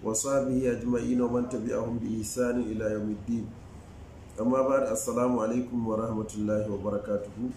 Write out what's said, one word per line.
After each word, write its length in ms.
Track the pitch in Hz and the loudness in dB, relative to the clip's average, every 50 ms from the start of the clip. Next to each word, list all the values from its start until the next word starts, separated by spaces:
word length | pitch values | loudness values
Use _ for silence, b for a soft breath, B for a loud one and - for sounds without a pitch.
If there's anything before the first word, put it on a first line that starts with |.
| 98 | -2
وصحبه 560 | 107 110 104 - 139 139 135 127 131 127 127 131 123 | -2 -2 0 0 2 2 2 2 4 2 2 2 2
أجمعين 460 | 120 110 117 123 120 120 120 120 123 123 | 2 2 0 0 0 2 2 2 2 4
ومن 280 | 123 117 120 123 123 123 | 2 4 2 0 0 0
تبعهم 460 | 131 110 110 120 - - 113 117 117 120 | -2 -4 -2 -2 -2 -2 -2 -2 -2 -2
بإحسان 580 | - 101 110 110 107 - - - 123 120 120 123 | -2 -2 -2 -2 -2 -4 0 0 0 2 2 0
إلى 240 | 120 107 110 107 110 107 | 0 0 -2 0 0 0
يوم 160 | 107 107 104 107 107 | 0 0 0 -2 -4
الدين. 280 | 98 - 117 117 117 107 - - - - - - - - - - - - - - - - - - - | -4 -2 -2 -2 -2 -2 -6 -10 -14 -18 -18 -18 -18 -18 -18 -18 -18 -18 -16 -16 -18 -18 -16 -8 -2
Amma 220 | 110 123 127 135 | 2 2 4 4
ba'd, 300 | 131 135 135 - - 110 | 4 6 4 4 4 2
assalamu 480 | 110 113 - - 113 120 123 127 123 117 | 0 -2 -2 0 2 2 4 4 4 2
alaikum 400 | 110 113 120 123 123 120 123 120 113 | 2 2 2 0 0 0 -2 -2 0
wa 100 | 110 110 | 0 0
rahmatullahi 720 | 107 113 113 110 107 107 107 - 107 107 104 107 107 107 107 | 0 0 -2 -2 -2 -4 -4 -4 -2 0 2 2 2 2 0
wa 60 | 101 95 | -2 -2
barakatuhu. 720 | 92 104 101 104 - - 104 101 101 - 104 107 120 127 123 | -2 -2 -2 -2 -2 0 -2 -2 -2 -4 -6 -6 -4 -4 -6